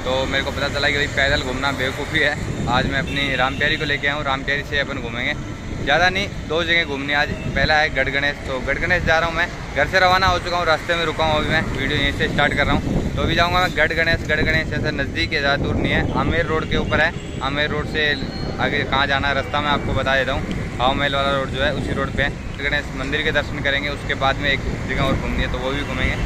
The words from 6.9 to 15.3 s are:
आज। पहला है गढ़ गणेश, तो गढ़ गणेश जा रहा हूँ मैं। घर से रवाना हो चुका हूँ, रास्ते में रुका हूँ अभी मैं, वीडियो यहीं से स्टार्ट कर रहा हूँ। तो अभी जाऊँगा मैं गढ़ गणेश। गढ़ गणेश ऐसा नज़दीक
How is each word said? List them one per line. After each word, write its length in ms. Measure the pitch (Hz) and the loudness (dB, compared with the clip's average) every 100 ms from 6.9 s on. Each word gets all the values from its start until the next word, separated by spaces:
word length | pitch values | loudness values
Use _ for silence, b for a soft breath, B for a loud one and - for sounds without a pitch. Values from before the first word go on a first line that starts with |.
| 139 139 147 | -4 -2 0
आज। 140 | 147 - - | 0 -2 -2
पहला 320 | - 139 151 | 0 2 4
है 100 | 156 131 | 2 2
गढ़ 140 | 135 | 0
गणेश, 340 | 135 143 143 - | 2 0 -2 -4
तो 120 | 131 123 | -4 -2
गढ़ 120 | 143 | -2
गणेश 240 | 165 180 165 | 2 0 4
जा 120 | 160 | 2
रहा 100 | 165 | 2
हूँ 60 | 165 | 0
मैं। 100 | 170 - - 131 | -2 -4 -6 -2
घर 120 | 147 | 2
से 120 | 185 | 4
रवाना 280 | 185 180 190 | 6 6 4
हो 120 | 175 | 2
चुका 180 | 175 175 | 0 -2
हूँ, 80 | 170 | 2
रास्ते 280 | 151 - 170 | 2 2 0
में 80 | 160 | 0
रुका 200 | 156 160 | 0 2
हूँ 120 | 151 | 2
अभी 120 | 151 | 2
मैं, 140 | 156 160 | 0 0
वीडियो 280 | 135 135 147 | -2 0 0
यहीं 140 | 143 | 0
से 160 | 143 156 | 0 0
स्टार्ट 240 | 139 143 | 2 2
कर 120 | 143 139 | 2 2
रहा 100 | 143 | 2
हूँ। 380 | - - - - | 2 0 0 0
तो 60 | |
अभी 140 | 147 165 | 0 2
जाऊँगा 240 | 170 180 | 2 2
मैं 160 | 180 151 | 2 2
गढ़ 160 | 156 160 | 2 2
गणेश। 320 | 165 165 - | 2 0 0
गढ़ 140 | 151 | 0
गणेश 300 | 156 160 156 | 2 2 0
ऐसा 180 | 151 151 | -2 -2
नज़दीक 400 | 147 135 160 165 | -2 -4 -2 -2